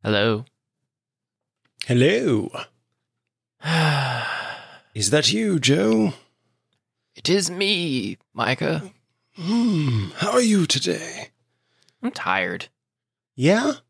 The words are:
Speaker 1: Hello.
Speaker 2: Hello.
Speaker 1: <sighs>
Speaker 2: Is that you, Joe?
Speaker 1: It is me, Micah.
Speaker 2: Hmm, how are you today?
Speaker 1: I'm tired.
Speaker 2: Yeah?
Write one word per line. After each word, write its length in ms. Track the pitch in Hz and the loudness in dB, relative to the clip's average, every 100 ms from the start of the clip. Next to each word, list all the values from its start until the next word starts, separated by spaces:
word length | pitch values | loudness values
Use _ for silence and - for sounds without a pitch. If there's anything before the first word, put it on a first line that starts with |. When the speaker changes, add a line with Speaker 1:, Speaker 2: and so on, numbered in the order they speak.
Speaker 1:
Hello. 400 | 107 104 110 110 127 _ _ _ _ _ _ _ _ _ _ _ _ _ - | 0 2 2 0 -6 _ _ _ _ _ _ _ _ _ _ _ _ _ 0
Speaker 2:
Hello. 640 | 123 135 214 226 110 - - - _ _ _ _ _ _ _ _ _ | 4 4 2 2 0 -2 -10 -16 _ _ _ _ _ _ _ _ _
Speaker 1:
<sighs> 640 | 156 165 156 143 135 120 113 - - - - - _ | -2 2 2 0 -2 -4 -6 -8 -10 -14 -18 -20 _
Speaker 2:
Is 160 | 110 101 | -4 2
that 220 | 151 147 | 2 2
you, 260 | 214 214 170 | 0 0 0
Joe? 540 | 131 147 214 220 208 - _ _ _ _ _ _ _ _ _ - | 2 4 4 4 2 -2 _ _ _ _ _ _ _ _ _ -8
Speaker 1:
It 120 | - | 0
is 220 | 190 170 | 0 0
me, 680 | 180 202 196 170 127 101 - _ | -2 0 0 0 -2 -4 -10 _
Micah. 600 | - 117 135 156 160 190 _ _ _ _ | -4 -2 0 -2 -2 -6 _ _ _ _
Speaker 2:
Hmm, 760 | - 170 233 233 175 143 113 101 | -10 -2 0 2 2 0 0 -4
how 160 | - 190 | -4 0
are 100 | 247 | 2
you 260 | 240 202 165 | 4 2 2
today? 640 | - - 82 - - - _ _ _ _ _ _ _ | 0 -2 -4 -6 -14 -16 _ _ _ _ _ _ _
Speaker 1:
I'm 120 | 240 | -8
tired. 560 | - - 95 90 87 - _ _ _ _ _ _ | -6 -4 -2 -2 -6 -12 _ _ _ _ _ _
Speaker 2:
Yeah? 380 | - 139 208 285 269 | 0 2 4 2 -4